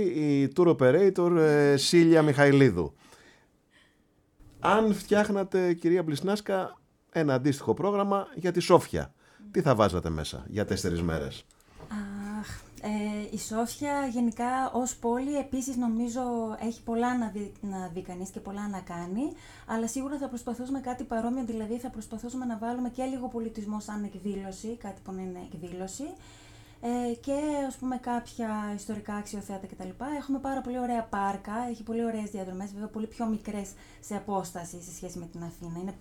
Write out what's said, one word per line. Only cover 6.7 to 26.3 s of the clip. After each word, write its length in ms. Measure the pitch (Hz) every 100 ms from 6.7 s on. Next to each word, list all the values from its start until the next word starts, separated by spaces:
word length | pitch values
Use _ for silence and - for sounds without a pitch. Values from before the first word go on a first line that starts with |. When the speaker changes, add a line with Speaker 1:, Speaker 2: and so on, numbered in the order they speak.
| - _ _ _
Speaker 1:
ένα 220 | 170 151
αντίστοιχο 400 | 131 139 135 -
πρόγραμμα 520 | 110 185 202 202 196 190
για 180 | - 175
τη 80 | 175
Σόφια, 520 | 170 170 - 82 69 _ _ _ -
τι 100 | 104
θα 140 | 151
βάζατε 360 | 113 104 90 82
μέσα 340 | 78 76 64 69
για 160 | 95
τέσσερις 380 | 101 92 92 85
μέρες; 420 | 85 80 69 - - _ _ - - 214 202 202 202 214
Speaker 2:
Αχ, 200 | 208 - - -
ε, 60 | 208 214 208 208 208
η 80 | 214
Σόφια 680 | - 220 233 - 294 285 277
γενικά 580 | 233 240 220 240 262 262
ως 240 | 226 247 -
πόλη 400 | 233 240 269 285
επίσης 380 | 277 262 262 240
νομίζω 440 | 240 220 240 233 247 233 226 214
έχει 200 | 226 233
πολλά 360 | - 233 240 254
να 100 | 220
δει, 240 | 196 202 -
να 300 | 202 190 185
δει 80 | 170
κανείς 280 | 180 180 190
και 100 | 220
πολλά 280 | 202 196 208
να 120 | 196
κάνει, 520 | 180 170 175 196 302 359 - - -
αλλά 220 | 226 226
σίγουρα 300 | 269 269 285
θα 100 | 269
προσπαθούσαμε 520 | 233 - 226 254 269
κάτι 240 | 247 240
παρόμοιο, 400 | 240 226 233 262
δηλαδή 340 | 233 220 214 240
θα 120 | 247
προσπαθούσαμε 540 | 220 214 220 240 254
να 140 | 247 220
βάλουμε 300 | 226 247 247
και 160 | 247
λίγο 240 | 262 262 240
πολιτισμό 520 | 233 226 220 208 214
σαν 240 | 208 208
εκδήλωση, 720 | 208 196 196 196 190 190 220 233
κάτι 180 | 202 196
που 80 | -
να 100 | 190
είναι 160 | 185 180 180
εκδήλωση, 520 | 160 175 180 190 - 302 381 -